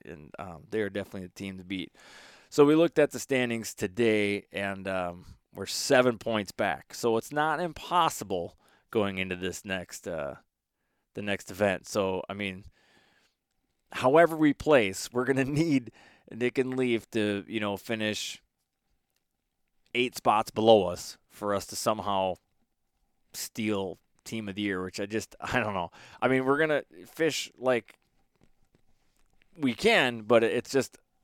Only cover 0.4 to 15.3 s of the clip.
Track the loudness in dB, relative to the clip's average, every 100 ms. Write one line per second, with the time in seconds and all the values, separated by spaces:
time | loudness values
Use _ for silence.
0.4 | -14 -16 -6 -4 -2 -4 -8 -12 -14 -12
1.4 | -12 -12 -8 -8 -8 -14 -20 -20 -20 -20
2.4 | _ 4 6 6 4 4 2 0 -2 -2
3.4 | 0 -4 -8 -6 -6 0 2 2 0 -2
4.4 | -6 -8 -8 -8 -6 -6 -6 -8 -18 -20
5.4 | _ -12 -8 -6 4 4 4 0 -2 -4
6.4 | -4 -4 -4 -4 -10 -4 0 0 -2 -2
7.4 | -2 -2 -4 -8 -2 0 2 -2 -6 -6
8.4 | -6 -12 _ _ _ -2 0 -2 -4 -4
9.4 | -6 -8 -6 -8 -8 -12 -8 -6 -6 -10
10.4 | _ _ _ _ _ _ _ -10 -6 -6
11.4 | -8 0 2 0 -2 -2 -2 -2 -6 -6
12.4 | -8 -8 -16 _ _ _ _ _ _ _
13.4 | _ _ _ _ _ -2 4 6 6 4
14.4 | 2 2 4 4 4 -2 -6 -2 0